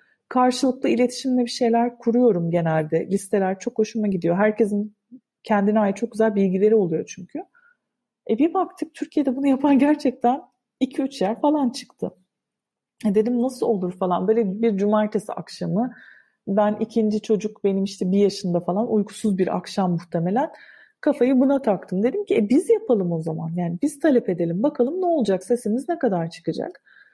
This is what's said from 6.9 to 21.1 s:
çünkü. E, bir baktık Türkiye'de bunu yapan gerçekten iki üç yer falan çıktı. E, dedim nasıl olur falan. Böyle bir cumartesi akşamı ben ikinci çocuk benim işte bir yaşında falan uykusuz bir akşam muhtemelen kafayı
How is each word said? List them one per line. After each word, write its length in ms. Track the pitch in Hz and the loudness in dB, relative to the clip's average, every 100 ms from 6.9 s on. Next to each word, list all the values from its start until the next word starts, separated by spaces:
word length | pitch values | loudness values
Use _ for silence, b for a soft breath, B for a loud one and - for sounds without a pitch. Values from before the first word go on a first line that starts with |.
| 160 - | -2 -6
çünkü. 340 | - 180 294 381 b b b _ _ _ _ - | -14 -14 -14 -14 b b b _ _ _ _ -4
E, 80 | 226 | 0
bir 160 | 320 | 2
baktık 400 | 381 349 - 320 | 0 -4 -6 -12
Türkiye'de 420 | - 294 311 277 254 | -8 -6 -2 -2 0
bunu 120 | 277 | 2
yapan 320 | 262 285 277 | 2 4 4
gerçekten 640 | 285 294 262 254 240 262 - _ _ _ | 4 2 0 0 0 0 -6 _ _ _
iki 220 | 254 - | -4 -4
üç 200 | 269 - | -6 -2
yer 200 | 196 233 | -4 0
falan 280 | 294 302 254 | 0 2 0
çıktı. 420 | - - _ - - _ _ _ _ _ _ _ _ 220 | -4 -12 _ -10 -10 _ _ _ _ _ _ _ _ 0
E, 100 | 196 | 2
dedim 260 | 220 247 | 2 0
nasıl 240 | 254 247 - | -2 -2 -2
olur 260 | 202 180 | -2 -4
falan. 360 | 180 185 180 190 | -4 -2 0 2
Böyle 340 | 220 202 202 | 2 0 0
bir 160 | 226 190 | 0 0
cumartesi 560 | 202 214 214 214 - | 2 2 0 -2 -6
akşamı 600 | - - - 175 180 254 B B B B B - | -10 -12 -8 -4 -2 -2 B B B B B -4
ben 300 | 196 208 214 | 0 0 0
ikinci 420 | 220 233 214 214 | -4 0 0 -2
çocuk 420 | - 208 214 - | 0 -2 -2 -4
benim 200 | 202 196 | -2 0
işte 280 | 196 - 180 | -4 -4 -2
bir 80 | 196 | 2
yaşında 400 | 196 202 180 175 | 2 0 -2 -2
falan 320 | 175 185 233 | -2 -2 0
uykusuz 460 | 214 202 - 214 185 | 0 -2 -4 -2 0
bir 180 | 180 180 | 0 -2
akşam 360 | - - 185 | -6 -4 -2
muhtemelen 600 | 170 - 170 175 220 320 B B B B _ | -2 -4 -4 -2 -2 -2 B B B B _
kafayı 380 | 302 | -2